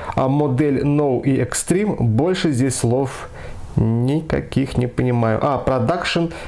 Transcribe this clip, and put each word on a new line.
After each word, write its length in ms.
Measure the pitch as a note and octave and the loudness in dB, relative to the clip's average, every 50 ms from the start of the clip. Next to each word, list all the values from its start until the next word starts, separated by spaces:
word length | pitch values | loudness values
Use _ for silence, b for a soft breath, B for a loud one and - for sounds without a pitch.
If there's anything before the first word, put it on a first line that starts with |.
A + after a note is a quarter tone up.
| B B B | B B B
а 140 | - C3 C3 | -2 0 2
модель 540 | C#3 D3 D3 C#3+ B2+ A#2+ D#3 D3 C#3 - - | 2 2 2 2 2 2 2 2 2 2 2
No 380 | D3 C#3+ D3 D3 C#3 B2+ A#2 | 2 2 2 2 2 0 0
и 160 | - C#3 C3+ A#2+ | 2 2 2 2
Extreme, 600 | B2 B2 - - - - E3+ F#3+ G#3+ G3+ D#3 - | 0 -2 -2 -6 -2 0 0 2 2 0 0 0
больше 520 | B2 A2+ G#2+ A#2 D3+ F3+ F#3 F#3 - E3 C#3 | 2 2 4 4 2 2 2 0 0 0 2
здесь 240 | A#2 C3 C3+ B2+ - | 2 2 0 0 0
слов 500 | - A#2 A#2+ C3+ C#3 C3 - - - - B B B B B B B - - | 0 2 2 2 0 -2 -4 -10 -12 -14 B B B B B B B -4 -2
никаких 1000 | - A2+ A2 A2+ A#2 A#2+ C3 C#3+ D#3+ D#3+ D3+ C#3+ C#3 C#3 - - C3+ C3+ C3+ - A#2+ | 0 2 2 2 2 2 0 0 -2 -2 -2 -2 -4 -4 -2 -2 -2 -2 0 0 -2
не 100 | B2 B2 | -2 0
понимаю. 520 | - - B2+ B2 B2 A#2+ A2+ A2+ A2 - | -2 0 0 2 2 2 2 2 2 0
А, 200 | - D3 C3+ - | 0 0 0 0
production, 680 | - - C3 B2+ A2+ A2+ - - - - - E3+ E3+ E3 B B B | 0 0 0 0 2 0 0 -2 -2 -2 -2 -2 -2 -2 B B B